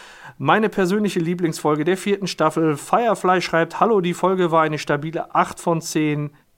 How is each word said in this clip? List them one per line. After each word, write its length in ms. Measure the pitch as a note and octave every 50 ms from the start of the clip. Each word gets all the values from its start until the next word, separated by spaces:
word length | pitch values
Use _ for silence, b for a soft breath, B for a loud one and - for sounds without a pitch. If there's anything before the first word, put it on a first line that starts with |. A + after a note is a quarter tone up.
| B B B B B B B B
Meine 320 | C3+ C#3 E3 G#3 A3 G#3
persönliche 500 | - - F#3+ F3 F#3+ G#3+ G#3+ G3 - F#3+
Lieblingsfolge 640 | E3 D#3+ F3+ F3 F3+ D#3 D#3 - - D3+ D3+ D3+ D3+
der 140 | E3 F#3+ F#3+
vierten 300 | - G#3 G3+ G3 G3 E3+
Staffel.“ 500 | - - D#3 D#3 D3+ E3 E3 D#3 D3 C#3
Firefly 640 | - - - G3 A#3+ A#3 G3 F#3 - F#3 F#3 F#3
schreibt: 380 | F3 - - E3 E3 E3 - -
„Hallo, 220 | G3 A3 A#3 G3+
die 120 | F3 F3 E3+
Folge 380 | - - F3+ F#3+ F#3 F3+ E3+
war 100 | D#3 E3
eine 160 | D#3 D#3 D3+ C#3+
stabile 560 | - - D3+ C#3+ C#3+ D#3+ D#3 E3 - - -
acht 260 | D#3+ F3+ F3 - -
von 220 | - F3 E3+ D#3+
zehn.“ 480 | D#3 - - D#3+ D#3 D3+ D3 D3 D3 D3 b b b b _